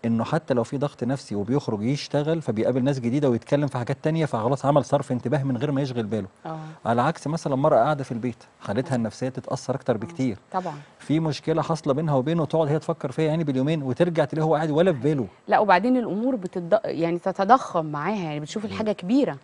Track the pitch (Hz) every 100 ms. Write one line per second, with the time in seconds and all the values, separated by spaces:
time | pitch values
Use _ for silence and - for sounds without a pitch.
0 | 117 113 110 156 - 123 113 139 143 -
1 | 120 139 - 104 101 139 - 107 110 143
2 | - 143 147 165 147 107 110 127 127 135
3 | 117 135 143 117 - 143 147 123 120 139
4 | 156 160 151 110 110 135 135 147 127 139
5 | 139 123 120 143 135 120 135 135 139 120
6 | 107 110 95 _ 160 160 156 160 - 120
7 | 135 165 143 165 156 131 147 123 127 151
8 | 131 120 120 113 - _ - 104 120 127
9 | 110 - 131 131 - 131 - 127 - 113
10 | 87 - 131 98 _ 190 180 147 147 -
11 | - 151 160 139 - 160 147 165 - 135
12 | 165 139 127 170 143 160 151 156 - 160
13 | 143 131 160 160 151 131 139 160 135 123
14 | 175 165 147 151 156 151 160 147 190 147
15 | 135 151 101 - - - 202 180 226 254
16 | 208 185 247 247 180 190 170 202 - 143
17 | 165 175 190 185 196 262 - 175 156 147
18 | 160 214 165 151 151 214 208 196 214 196
19 | 180 254 226 139